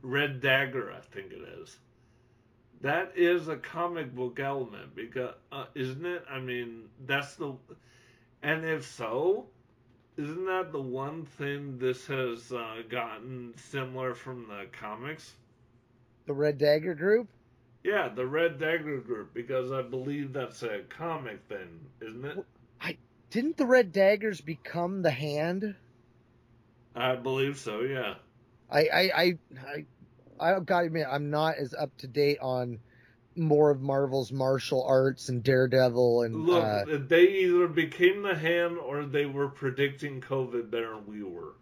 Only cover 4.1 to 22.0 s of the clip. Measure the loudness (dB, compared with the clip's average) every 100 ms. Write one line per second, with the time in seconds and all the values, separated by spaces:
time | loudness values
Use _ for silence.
4.1 | -6 -6 -4 -4 -4 -6 -10 -16 -12 -10
5.1 | -6 -6 -8 _ -14 -12 -6 -6 -6 -6
6.1 | -6 -8 -10 -6 -6 -6 -10 -18 -20 -4
7.1 | -4 -4 -8 -8 -8 _ -20 _ _ _
8.1 | _ _ _ -2 -2 0 -4 -4 -8 -4
9.1 | 0 2 0 -2 _ _ _ _ _ _
10.1 | -8 -6 -4 -2 -2 -2 -6 -6 -6 -6
11.1 | -8 -14 -8 -6 -6 -8 -4 -2 -2 -4
12.1 | -4 -4 -6 -8 -8 -8 -10 -8 -6 -6
13.1 | -8 -12 -12 -12 -16 -10 -8 -6 -6 -6
14.1 | -6 -10 -12 -12 -12 -12 -12 -12 -10 -10
15.1 | -12 -14 -20 _ _ _ _ _ _ _
16.1 | _ -8 0 0 4 4 4 2 -2 4
17.1 | 4 2 _ _ _ _ _ 0 0 0
18.1 | -2 -2 2 0 0 -2 -2 -2 -6 -4
19.1 | -6 -6 -10 -4 -2 -2 -4 -4 -6 -4
20.1 | -4 -4 -6 -8 -8 -8 -8 -10 -10 -6
21.1 | -6 -8 -12 _ -12 -12 -18 -20 -14